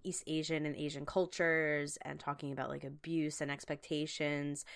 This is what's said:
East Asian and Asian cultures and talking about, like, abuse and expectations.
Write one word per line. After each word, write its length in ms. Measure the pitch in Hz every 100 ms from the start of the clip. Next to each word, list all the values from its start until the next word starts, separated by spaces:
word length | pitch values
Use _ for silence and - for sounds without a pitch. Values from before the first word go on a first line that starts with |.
East 180 | - 175 -
Asian 400 | 156 156 160 151
and 100 | 143
Asian 300 | 147 143 147
cultures 920 | 190 180 - 170 160 156 147 147 -
and 180 | - 147
talking 320 | - 143 143
about, 160 | 139 139
like, 160 | 143
abuse 560 | 139 147 160 165 151 151
and 100 | 147
expectations. 1160 | 143 - 147 - 151 151 - 147 147 143 143 -